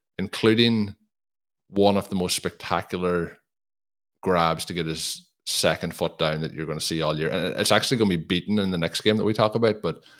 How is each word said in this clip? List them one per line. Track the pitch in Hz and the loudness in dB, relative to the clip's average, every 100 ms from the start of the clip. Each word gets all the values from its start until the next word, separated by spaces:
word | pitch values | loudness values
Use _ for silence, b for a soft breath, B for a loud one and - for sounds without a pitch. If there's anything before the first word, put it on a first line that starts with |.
| _ - | _ -8
including | 95 - 113 113 117 113 104 - _ _ _ _ _ _ _ | -8 0 4 6 4 2 -2 -6 _ _ _ _ _ _ _
one | 98 101 98 | 2 4 4
of | - | 0
the | 95 | -2
most | 90 | -2
spectacular | - 87 - - 87 - 90 90 87 82 - _ _ _ _ _ _ _ _ | -2 -6 -8 -4 -4 -2 -4 -2 -2 -4 -10 _ _ _ _ _ _ _ _
grabs | 98 90 82 80 | 0 2 2 0
to | - | -4
get | 87 80 | -4 -4
his | 80 - - - _ - | -4 -8 -10 -14 _ -6
second | - 87 80 85 | 0 0 0 -2
foot | - 82 - | -4 -4 0
down | 80 78 | -2 0
that | 78 | -4
you're | - | -6
gonna | 76 78 | -6 -6
see | - 82 | -4 -2
all | 78 76 | -2 -2
year. | 80 | -2
And | 92 85 - | -2 -2 -2
it's | 104 | 2
actually | 107 - 127 | 2 2 2
gonna | 107 | 2
be | 87 | 2
beaten | 82 90 90 107 | 0 -2 0 0
in | 95 | 0
the | 90 | -2
next | 82 - | -2 -2
game | 104 107 | 0 2
that | |
we | 98 | 2
talk | 107 107 113 | 2 2 2
about, | 113 107 | 0 0
but | 85 80 b b | -4 -6 b b